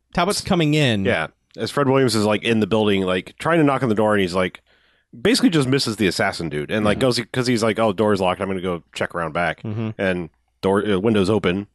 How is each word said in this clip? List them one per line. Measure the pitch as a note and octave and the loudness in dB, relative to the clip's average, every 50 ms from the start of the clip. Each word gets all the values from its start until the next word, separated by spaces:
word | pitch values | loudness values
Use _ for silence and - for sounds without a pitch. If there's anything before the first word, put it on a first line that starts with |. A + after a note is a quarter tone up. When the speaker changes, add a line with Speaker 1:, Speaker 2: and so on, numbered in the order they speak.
| _ _ - | _ _ -4
Speaker 1:
Talbot's | F3 F3 F#3+ G3+ - | -2 -2 -2 -2 -2
Speaker 2:
s- | - | -2
Speaker 1:
coming | - G3 E3+ D#3+ D3 D3+ | -2 0 2 2 2 2
in. | D3+ D3 B2+ A2 G2+ G2 | 2 2 2 2 0 0
Speaker 2:
Yeah. | A#2+ - D#2+ D#2 - _ _ _ _ - | 0 0 0 -2 -4 _ _ _ _ -12
As | - A2+ A2 | -8 -8 -4
Fred | - C#3+ C#3+ C3 | -2 0 2 2
Williams | C3+ C3+ C3+ B2 G#2+ | 4 4 4 2 2
is, | A2 G#2 | 2 2
like, | G#2+ G#2+ G#2 - | 2 0 0 0
in | A#2 A#2 A2 | 0 0 0
the | G#2+ | 2
building, | F#2 A2+ A2 G#2+ G#2 G2+ F#2+ F#2+ | 2 2 2 2 2 2 2 0
like, | F#2 F#2 F#2 F2+ - - - | 0 -2 -2 -4 -8 -10 -6
trying | - D#3 E3 E3+ | -2 0 2 4
to | D3+ | 4
knock | C#3+ C3+ C3 C3+ | 2 2 0 0
on | A#2+ | 0
the | G#2+ | 0
door, | G2 A2 G#2+ G#2 | 2 2 2 2
and | G2+ | 2
he's | F#2+ F2 F2 | 0 0 0
like, | F#2+ F#2 F2+ - - _ _ _ _ _ _ _ _ _ _ - A#2+ | 0 -2 -2 -4 -10 _ _ _ _ _ _ _ _ _ _ -10 -4
basically | A#2 G3 A#3+ F#3+ G#3 - | 0 0 2 4 4 4
just | E3 D#3 C3 B2+ | 4 2 2 2
misses | C3+ C#3+ - A#2+ G#2+ | 0 0 0 -2 -2
the | - G#2+ | 0 0
assassin | F2+ - - G#2+ G2 - - E2+ D#2+ | 0 0 0 -2 -2 -2 -4 -6 -6
dude. | D2 D2+ D2 C#2+ | -6 -6 -6 -4
And, | G2 G#2+ G#2+ | -2 0 0
like, | G#2+ G2+ G#2+ | 0 0 0
Speaker 1:
Mm-hmm. | C3 | 0
Speaker 2:
goes, | C3 A#2+ B2 A2+ - - | 0 0 -2 -4 -6 -4
'cause | C3 B2 | -4 -2
he's | B2 B2 A2 A2+ | 0 0 0 0
like, | A2+ G2+ G#2+ | 0 0 2
"Oh, | A2+ A2 F#2+ | 0 0 0
door's | F#2 A2 G#2+ G#2 F#2 | 2 2 2 2 2
locked. | F#2+ F2+ F2+ F2+ | 2 0 0 -2
I'm | F#2 F#2+ | -4 -6
gonna | G2 F#2 | -4 -4
go | F2 F#2 F2 E2 - _ - | -4 -4 -4 -6 -8 _ -10
check | - G2+ - - | -8 -8 -6 -6
around | F2 E2+ D#2+ D3 | -6 -6 -4 -2
back." | E2+ F2 - - - - | -2 -2 -2 -4 -6 -8
Speaker 1:
Mm-hmm. | A2+ G#2 A2+ A2+ G#2+ G#2+ - | -8 -6 -6 -6 -6 -4 -4
Speaker 2:
And | G2+ F#2+ F#2 F2+ E2+ D#2 _ _ _ _ _ _ | -2 -2 -2 -4 -6 -8 _ _ _ _ _ _
door, | - F#2+ G2 G2+ - | -2 0 0 0 0
uh, | G#2+ G2+ F#2 | 0 0 0
window's | G2 A#2 A2 G#2 F#2+ F#2 | 2 2 2 2 2 2
open | A2 G2+ F2 F#2 F2 G2 G#2 - _ | 2 0 0 0 -2 -2 -6 -10 _